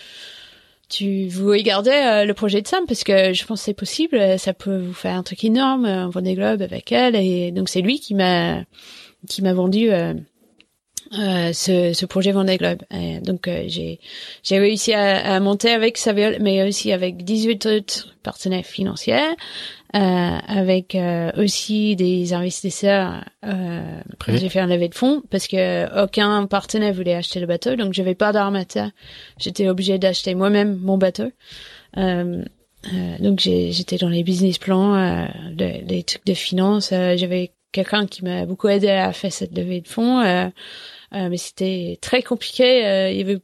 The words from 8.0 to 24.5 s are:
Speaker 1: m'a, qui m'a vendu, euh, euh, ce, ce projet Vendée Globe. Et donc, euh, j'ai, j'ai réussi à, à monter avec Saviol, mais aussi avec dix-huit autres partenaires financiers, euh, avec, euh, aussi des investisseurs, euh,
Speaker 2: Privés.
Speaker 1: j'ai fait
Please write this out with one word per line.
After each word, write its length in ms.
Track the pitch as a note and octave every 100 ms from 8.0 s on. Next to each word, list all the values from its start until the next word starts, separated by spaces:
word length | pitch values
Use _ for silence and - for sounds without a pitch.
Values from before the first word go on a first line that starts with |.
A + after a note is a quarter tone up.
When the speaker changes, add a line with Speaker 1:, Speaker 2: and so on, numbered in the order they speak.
| -
Speaker 1:
m'a, 480 | G3 F#3 F3 E3+ E3 F3 - - - - _ -
qui 140 | -
m'a 120 | F#3+
vendu, 360 | F#3 F3+ G3+ A3+
euh, 240 | F3+ E3+ D#3+ D#3 _ _ _ _ _ _ - - G#3
euh, 340 | G3 F3+ E3+
ce, 400 | E3 - F3+ F3
ce 120 | E3
projet 280 | F3+ F#3+ G3
Vendée 240 | G3 F#3+ F#3
Globe. 260 | F3 F3 -
Et 300 | - E3+ E3
donc, 260 | F3+ F3+ F3+
euh, 160 | E3+ E3+
j'ai, 320 | E3+ E3 E3 - - - -
j'ai 160 | - G3
réussi 340 | G3+ G#3+ -
à, 420 | G#3 G3+ F#3+ -
à 40 | F#3+
monter 300 | G3 G3+ A#3
avec 280 | A#3 A3+ -
Saviol, 400 | A#3 G3+ G#3+ -
mais 260 | G3+ F#3+ G3
aussi 240 | G3 G#3+
avec 260 | F#3 F3+ F3
dix-huit 400 | F3+ A3 A3 G#3 A3
autres 420 | G#3+ G3+ - - -
partenaires 400 | - - F#3 F#3 -
financiers, 480 | - G3 - - A#3+ D#4 E4+ - - - - -
euh, 40 | G#3
avec, 1000 | F#3 F3+ F3 E3+ - G3+ F#3 F#3 F3+ F#3
euh, 340 | F3 E3+ E3 -
aussi 580 | G#3 - - G#3+ G#3+
des 380 | F#3+ F3+ F3+ F3
investisseurs, 920 | F3 F3+ - G3 - G3+ G3 F3+ - - -
euh, 360 | G#3+ F#3+ F3+ E3+ D#3+ D#3+ - -
Speaker 2:
Privés. 200 | - A#2
Speaker 1:
j'ai 100 |
fait 100 | F#3